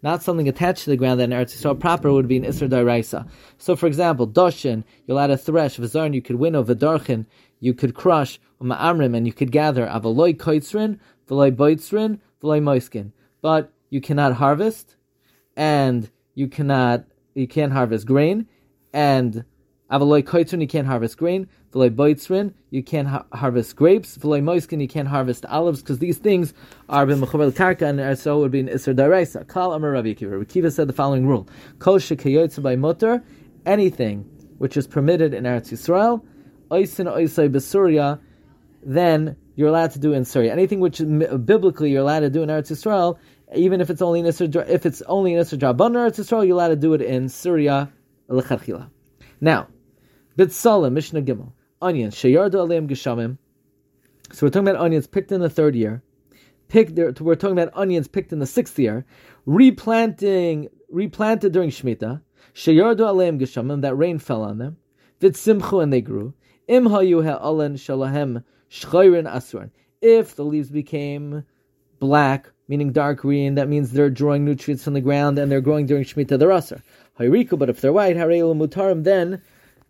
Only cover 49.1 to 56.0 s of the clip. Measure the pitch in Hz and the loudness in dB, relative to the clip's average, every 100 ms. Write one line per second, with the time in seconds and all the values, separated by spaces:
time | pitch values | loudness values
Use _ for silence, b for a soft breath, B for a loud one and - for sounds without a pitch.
49.1 | _ b b 156 110 - _ _ _ b | _ b b 0 0 -4 _ _ _ b
50.1 | b b 165 185 - 233 202 135 143 - | b b 0 2 4 2 4 2 -2 -4
51.1 | 160 135 104 - - _ - 180 151 107 | -6 -4 -6 -10 -20 _ -6 -4 -2 -4
52.1 | - 127 160 202 190 170 170 147 131 135 | 0 4 4 4 0 0 -2 -2 -6 -6
53.1 | 120 113 135 _ _ _ _ _ _ _ | -4 -6 -8 _ _ _ _ _ _ _
54.1 | _ - - 147 196 196 185 170 160 - | _ -20 -2 0 2 0 0 0 0 -2
55.1 | 196 190 190 165 - 151 120 107 117 | -6 -4 -2 -2 2 0 2 -4 -6